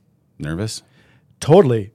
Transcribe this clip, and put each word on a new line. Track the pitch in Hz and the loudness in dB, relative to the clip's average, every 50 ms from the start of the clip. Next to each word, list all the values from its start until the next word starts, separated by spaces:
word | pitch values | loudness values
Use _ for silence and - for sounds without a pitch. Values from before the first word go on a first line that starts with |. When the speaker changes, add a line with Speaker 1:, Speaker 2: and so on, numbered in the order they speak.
| _ _ _ _ _ _ _ - | _ _ _ _ _ _ _ -14
Speaker 1:
nervous? | 76 76 80 87 110 110 - - _ _ _ _ _ _ _ _ _ _ _ _ | -10 -10 -8 -8 -8 -10 -10 -14 _ _ _ _ _ _ _ _ _ _ _ _
Speaker 2:
Totally. | - 135 160 202 170 127 117 110 95 107 | 0 4 4 4 4 4 0 -4 -6 -10